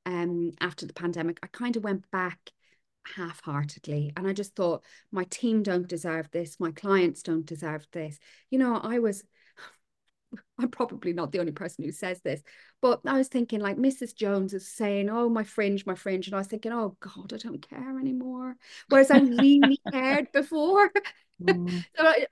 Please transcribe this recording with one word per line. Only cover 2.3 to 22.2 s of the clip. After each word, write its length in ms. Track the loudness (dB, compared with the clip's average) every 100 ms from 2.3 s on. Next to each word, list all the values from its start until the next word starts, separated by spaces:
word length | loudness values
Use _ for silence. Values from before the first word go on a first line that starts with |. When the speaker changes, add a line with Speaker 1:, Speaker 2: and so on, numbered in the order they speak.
| -8 -18 _ _ _ _ _ -16 -12
Speaker 1:
half-heartedly, 960 | -10 -10 -6 -4 -4 -8 -6 -4 -4 -4
and 100 | -4
I 60 |
just 200 | -4 -6 -2
thought, 280 | -2 -2 _ -20 _
"My 140 | -6
team 380 | -6 -2 0 2
don't 260 | 2 0 -2
deserve 420 | -6 -4 -4 -4
this. 280 | -6 -8 -6
My 120 | -6
clients 500 | -4 2 4 4 0
don't 240 | -4 -4 -4
deserve 400 | -8 -8 -8 -10
this." 260 | -10 -10 -12 _ -20 -4
You 80 | 0
know, 180 | 2 0
I 220 | -2 0
was, 260 | 0 -2 -10 _ _ -20
<sighs> 1000 | -20 _ _ _ _ _ _ -20 _ -6
I'm 120 | -4
probably 440 | -2 -6 -4 -6
not 180 | -4 -4
the 60 | -4
only 140 | -4
person 320 | -6 -10 -8
who 80 | -10
says 280 | -8 -8 -6
this, 220 | -6 -8 -10 -20 -20 _
but 180 | 0 0 0
I 100 | 0
was 120 | 0
thinking, 320 | -2 -2 -2
like, 180 | -2 0
"Missus 340 | 0 0 -8
Jones 400 | -4 -2 0 -2
is 160 | -6 -8
saying, 400 | -6 -2 -2 -2
'Oh, 220 | 0 0
my 140 | 0
fringe, 420 | -2 -2 0 0 -4
my 80 |
fringe.'" 320 | -6 -4 -4 -4
And 80 |
I 40 | -6
was 100 | -6
thinking, 240 | -6 -6
"Oh 240 | -4 -4 -6
God, 320 | -16 -16 -14
I 60 | -12
don't 280 | -10 -12 -12
care 320 | -12 -10 -6
anymore." 580 | -4 -4 -6 -8 -10 -14 -20 -12 4
Whereas 200 | 8 10
I 100 | 8
really 600 | 8 6 8 10 8 4 -2
Speaker 2:
<laughs> 60 |
Speaker 1:
cared 380 | -2 2 0 0
before. 600 | -2 0 0 4 6 6 2
<laughs> 60 | -4 -14 _ -4
Speaker 2:
Mm. 440 | 2 2 0 -4 -4 4
Speaker 1:
So 80 |
I, 220 | 4 4